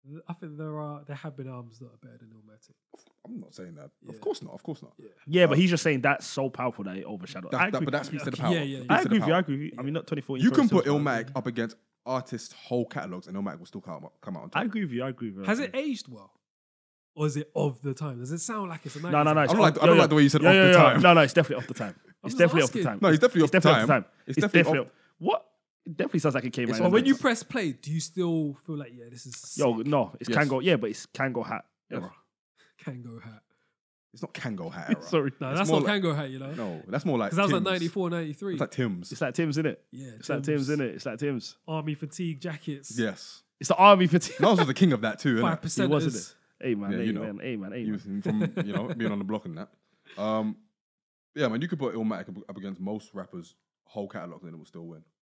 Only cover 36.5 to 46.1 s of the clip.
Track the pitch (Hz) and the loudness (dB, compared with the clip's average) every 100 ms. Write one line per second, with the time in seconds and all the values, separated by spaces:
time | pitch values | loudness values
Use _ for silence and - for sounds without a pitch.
36.5 | 160 107 80 90 120 175 131 104 165 202 | -8 -8 -10 -8 -6 -2 -2 0 0 0
37.5 | 180 190 185 170 202 175 170 160 147 196 | 0 -2 -2 -4 -4 -4 -4 -8 -10 -8
38.5 | 165 139 - 123 90 87 - 143 123 165 | -6 -6 -4 -4 -4 -10 -6 -6 -2 -2
39.5 | 143 156 - _ 127 135 113 - - 139 | 0 -2 -4 _ -18 -18 -18 -6 -6 -2
40.5 | 151 135 151 127 - 131 113 147 127 - | -2 -2 -2 -4 -6 -10 -6 -4 -6 -8
41.5 | - - 160 156 147 151 - 175 143 175 | -18 -10 -8 -6 -8 -10 -8 -8 -8 -10
42.5 | 151 - 139 139 113 110 95 - - _ | -10 -10 -12 -10 -4 -4 -4 -16 -20 _
43.5 | _ 139 - 196 202 180 170 - - 220 | _ -2 8 10 10 6 2 0 2 4
44.5 | 196 156 131 190 123 110 104 147 113 175 | 6 4 4 4 4 -2 -2 0 2 2
45.5 | 165 170 - 135 147 160 | -2 -4 -2 0 2 0